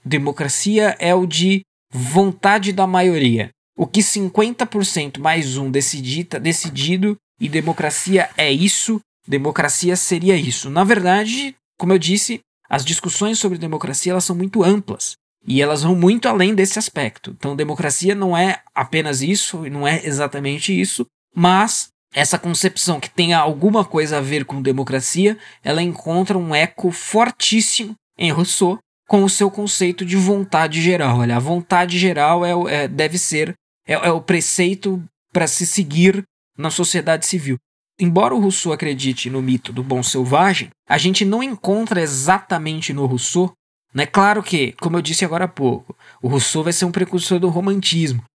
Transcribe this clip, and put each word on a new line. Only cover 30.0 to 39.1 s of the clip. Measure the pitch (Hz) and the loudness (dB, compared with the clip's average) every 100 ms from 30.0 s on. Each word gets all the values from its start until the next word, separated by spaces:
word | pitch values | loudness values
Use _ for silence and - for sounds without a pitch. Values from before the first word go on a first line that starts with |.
| 180 | -2
de | 190 | 2
vontade | 185 202 196 160 160 160 | 2 0 0 0 0 0
geral. | 170 175 139 120 | 2 2 2 2
Olha, | 120 120 | 2 0
a | |
vontade | 135 175 170 180 180 175 | 0 -4 2 2 2 2
geral | 185 156 147 175 175 | 0 2 2 4 2
é | 175 | 0
o, | 170 | 0
é, | 147 135 | -2 -2
deve | 139 156 175 | -2 -2 -2
ser, | - 156 156 175 _ _ - | -2 -2 -4 -6 _ _ -6
é, | |
é | 151 170 | -2 0
o | 165 | 0
preceito | - 175 - - 180 190 196 185 165 _ _ | 0 0 0 0 0 0 -4 -6 -8 _ _
pra | 175 160 | -2 0
se | - 175 | -2 -2
seguir | - 156 156 185 196 196 _ _ - | -2 0 4 4 4 -4 _ _ -8
na | 151 | -4
sociedade | 160 175 180 156 160 - | -2 -2 0 0 0 -2
civil. | 185 139 127 _ _ _ - | -4 -2 -6 _ _ _ -2
Embora | 175 170 226 | 2 4 2
o | 254 | 2
Rousseau | 196 190 175 | 2 0 -2
acredite | 151 151 135 135 | -2 -4 -2 -2